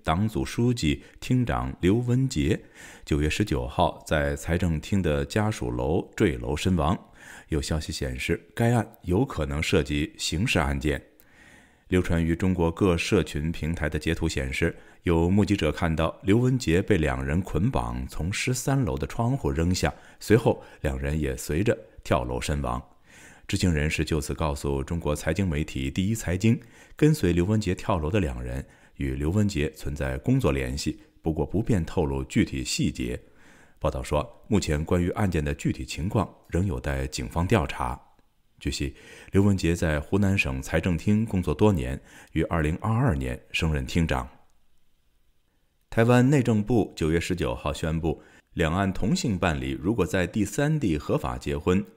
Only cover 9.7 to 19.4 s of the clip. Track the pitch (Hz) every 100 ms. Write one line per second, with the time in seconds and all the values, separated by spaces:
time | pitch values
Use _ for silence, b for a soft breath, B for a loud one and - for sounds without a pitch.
9.7 | 90 71 73 73 - - 82 110 92 69
10.7 | 67 76 67 - _ B B B B B
11.7 | B B 92 - 85 82 82 95 87 82
12.7 | - 98 85 - 98 78 76 78 - 78
13.7 | 82 76 76 80 80 80 73 67 - 82
14.7 | - B B 87 82 87 101 98 98 78
15.7 | - 85 80 80 - 95 110 127 131 85
16.7 | 87 - 95 76 65 67 82 92 76 113
17.7 | 71 58 62 65 - 80 - - 127 -
18.7 | 135 101 69 - - 117 135